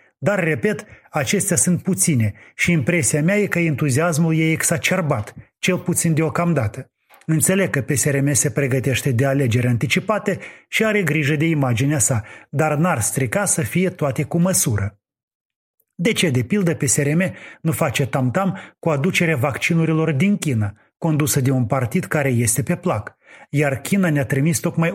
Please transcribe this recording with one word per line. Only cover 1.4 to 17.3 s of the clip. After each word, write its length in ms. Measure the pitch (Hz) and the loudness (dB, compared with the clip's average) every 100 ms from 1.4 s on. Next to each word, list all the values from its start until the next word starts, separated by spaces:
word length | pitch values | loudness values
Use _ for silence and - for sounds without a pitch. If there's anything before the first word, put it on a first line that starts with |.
| - 175 | 0 0
sunt 260 | - 175 | 2 0
puține 520 | - 185 - 127 107 - - | 0 0 2 2 0 -2 -14
și 180 | - - | -4 0
impresia 500 | 170 123 175 127 151 | 2 2 0 0 0
mea 140 | 160 208 | 2 2
e 100 | 202 | 0
că 120 | 175 | 0
entuziasmul 800 | 170 139 151 123 170 151 165 160 | 0 0 0 2 2 2 2 2
e 140 | 160 | 2
exacerbat, 840 | 160 - 165 - 185 151 120 101 - - _ | 0 0 -2 0 -2 0 -2 -4 -14 -20 _
cel 200 | - 180 | -2 -2
puțin 360 | - 170 170 | -2 -2 0
deocamdată. 760 | 156 160 - 175 143 107 - - _ _ - - | 0 0 0 0 0 0 -4 -14 _ _ -16 -2
Înțeleg 440 | 160 147 190 185 | 0 2 2 2
că 100 | 147 | -2
P 100 | - | -2
S 140 | 143 | -2
R 160 | 151 139 | 0 0
M 120 | 139 | 2
se 180 | 143 147 | 2 0
pregătește 600 | - 139 135 135 120 143 | 0 0 0 0 -2 0
de 160 | 117 139 | 2 2
alegeri 400 | 139 131 113 123 | 2 2 2 2
anticipate 720 | 117 - - - 208 - 180 - - _ | 0 0 -2 0 -2 -2 -4 -8 -20 _
și 160 | - | -2
are 180 | 220 208 | 0 2
grijă 340 | 180 156 143 151 | 0 0 0 0
de 120 | 165 | 0
imaginea 500 | 156 131 117 139 151 | 0 0 0 0 0
sa, 260 | - 117 - - - | 0 0 -4 -14 -8
dar 260 | 139 156 151 | -2 0 2
n-ar 240 | 180 143 | 2 0
strica 440 | - - 127 196 | -2 -2 -2 0
să 180 | 196 - | 0 -2
fie 280 | 117 175 180 | -2 0 -2
toate 320 | 180 143 127 | -2 -4 -2
cu 160 | 147 170 | -2 0
măsură. 600 | 180 180 147 104 98 - _ _ _ _ _ _ _ _ _ | 2 2 0 0 -2 -6 _ _ _ _ _ _ _ _ _
De 180 | - 185 | -2 0
ce, 180 | 220 175 | 2 2
de 120 | 127 | 0
pildă, 320 | 117 208 170 | 0 0 0
P 80 | 151 143 | 0 0
S 80 | - | 0
R 180 | 143 | 2
M 80 | 156 185 | 0 0